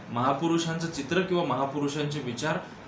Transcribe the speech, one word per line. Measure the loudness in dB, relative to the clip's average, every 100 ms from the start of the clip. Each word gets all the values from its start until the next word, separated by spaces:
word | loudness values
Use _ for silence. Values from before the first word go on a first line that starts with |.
| -4
महापुरुषांचं | 0 2 2 4 2 2 -2 -2
चित्र | -4 0 2
किंवा | 2 2 2
महापुरुषांचे | 2 0 0 0 0 -2 -2
विचार | -4 -2 0 -2 -4 -14